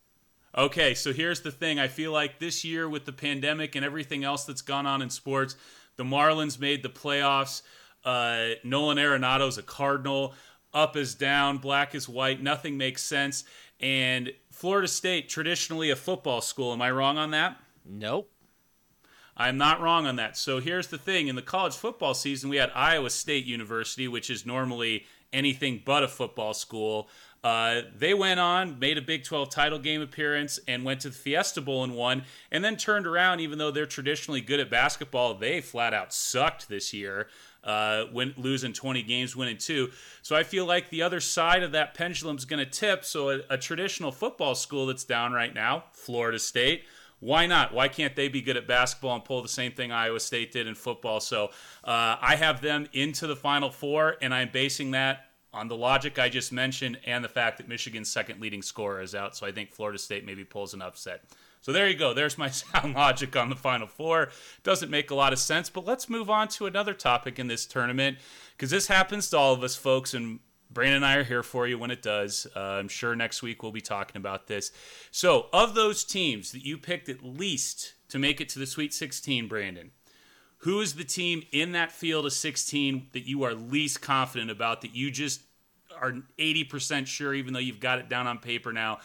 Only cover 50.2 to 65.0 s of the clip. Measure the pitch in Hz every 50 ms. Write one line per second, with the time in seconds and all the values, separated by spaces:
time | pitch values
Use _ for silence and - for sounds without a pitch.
50.2 | - - 123 117 117 113 - 123 117 113 107 - - 123 117 - - 117 110 107
51.2 | - - 123 107 104 101 - - - - - - - - 117 117 117 113 117 -
52.2 | 127 127 151 143 160 156 147 - 143 151 147 147 147 - - 135 139 156 143 -
53.2 | 165 156 143 131 - 143 143 147 143 131 131 - - 143 147 156 156 156 156 -
54.2 | 139 127 127 127 127 113 104 131 135 139 135 - 143 135 131 131 135 135 135 -
55.2 | - _ _ _ _ _ - 104 110 117 117 113 120 127 135 135 135 147 - 139
56.2 | 127 123 117 127 117 - 127 127 131 131 131 - 135 123 120 - - 123 123 123
57.2 | 120 113 - 127 117 113 - - 117 - 120 113 - 120 110 110 107 - - 117
58.2 | 104 - 107 98 110 107 104 101 98 - - - 107 101 98 95 95 90 98 101
59.2 | 98 98 - - 104 101 98 107 104 - - - 107 104 104 95 - - 104 98
60.2 | 98 98 98 98 95 - - 104 101 92 - 98 92 90 - - - 95 90 90
61.2 | - _ - - - _ _ _ - 131 143 185 202 196 180 143 156 127 117 135
62.2 | 147 147 - - 147 135 131 - - - - 160 139 147 127 135 143 139 123 -
63.2 | 135 131 - 135 120 120 135 131 - 131 127 117 110 104 - - 151 165 165 160
64.2 | 147 - - - - - - - - 190 190 - 165 139 147 147